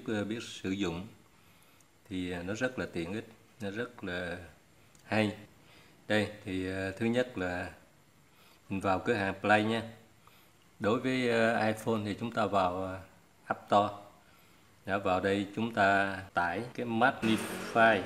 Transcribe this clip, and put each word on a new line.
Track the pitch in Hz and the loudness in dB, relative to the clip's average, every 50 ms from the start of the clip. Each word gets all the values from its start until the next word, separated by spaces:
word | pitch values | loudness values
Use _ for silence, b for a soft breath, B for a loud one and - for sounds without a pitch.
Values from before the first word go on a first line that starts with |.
| - | -4
ờ, | 117 110 104 101 | -4 -2 -2 -2
biết | 101 110 120 | -2 -4 -8
sử | - - - - - 92 | -8 -12 -12 -8 -4 -4
dụng | 98 98 95 85 82 87 101 117 - - - _ b b b b b b b b b b b b _ _ _ - | -2 0 0 -2 -2 -4 -8 -12 -16 -20 -20 _ b b b b b b b b b b b b _ _ _ -8
thì, | 92 92 90 90 | -6 -6 -4 -4
ờ, | 90 87 | -6 -6
nó | 87 95 104 | -6 -6 -4
rất | 110 127 127 - 110 | -2 -4 -4 -2 -4
là | 87 - | -6 -4
tiện | - 87 82 85 | -4 -6 -4 -4
ích, | 101 113 - - - - - _ - - | -6 -8 -8 -10 -20 -20 -20 _ -14 -10
nó | 101 98 | -8 -6
rất | 101 110 123 - - - 104 | -6 -6 -8 -8 -8 -10 -8
là | 92 87 90 90 85 87 87 87 - - - _ _ _ _ - - _ - - | -6 -4 -4 -4 -6 -8 -10 -12 -16 -20 -20 _ _ _ _ -20 -20 _ -18 -6
hay. | - 101 110 107 101 - - - - - - B B B B B B B B - - | -2 2 2 2 2 0 -6 -16 -20 -20 -20 B B B B B B B B -4 0
Đây | 107 107 101 101 - - - | 0 0 0 0 -6 -12 -8
thì, | 104 92 92 92 92 | -6 -4 -4 -4 -4
ờ, | 95 95 95 95 | -4 -4 -6 -6
thứ | 92 - 117 | -4 -2 0
nhất | 117 117 123 127 - - 95 | 0 2 2 0 -2 -2 -4
là | 92 90 90 90 92 87 - - - _ _ _ _ _ _ - _ _ b b b b b b _ - | -4 -2 -2 -4 -6 -8 -12 -18 -20 _ _ _ _ _ _ -20 _ _ b b b b b b _ -6
mình | 101 95 | -6 -2
vào | 95 95 92 90 | 2 2 0 2
cửa | - 120 117 | 2 0 0
hàng | 104 98 98 95 - | 0 0 -2 -2 -2
Play | - 101 107 107 107 | 4 4 4 6 4
nha. | 110 113 113 113 - - - - - - _ b b b b b b b _ _ - _ - | 2 0 -2 -4 -8 -14 -18 -20 -20 -20 _ b b b b b b b _ _ -20 _ -2
Đối | 107 101 117 127 | 0 2 2 2
với, | 120 131 131 127 127 117 | 0 0 0 0 2 2
ờ, | 117 117 113 113 117 110 110 | 4 4 4 4 4 2 2
iPhone | 110 110 - - 120 113 107 104 | 0 0 -2 -2 -2 -2 0 -2
thì | 104 95 - | -4 -6 -4
chúng | 117 120 | -6 -4
ta | - 117 107 | -2 -2 0
vào, | 95 101 98 92 90 90 92 | 2 2 2 2 2 0 -2
ờ, | 95 92 92 92 - - - - _ _ _ _ - | -6 -6 -8 -10 -12 -18 -20 -20 _ _ _ _ -6
App | - 117 - - | -6 -6 -6 0
Store. | - 110 101 104 - - - - - - - b b b b b b b b b b - - - | 4 4 4 4 4 -2 -8 -16 -20 -20 -20 b b b b b b b b b b -20 -14 -6
Đã | 98 95 101 | -4 -4 0
vào | 98 95 92 92 | 2 2 2 2
đây | 95 98 98 101 98 95 - | 2 2 0 0 -2 -4 -4
chúng | 110 113 117 113 | -4 -4 -2 2
ta | 107 98 98 98 98 98 98 95 95 95 - - | 4 4 6 6 4 2 0 -4 -8 -10 -4 -2
tải | 90 87 85 87 101 120 131 - | 0 0 0 -2 -4 -6 -8 -8
cái | - 120 | -8 -6
Magnify | 120 113 113 123 139 - - - 110 110 98 - - - - - - - 117 113 113 110 95 90 | -2 2 4 4 4 2 2 0 0 0 0 -2 -6 -8 -8 -8 0 4 6 8 8 6 4 0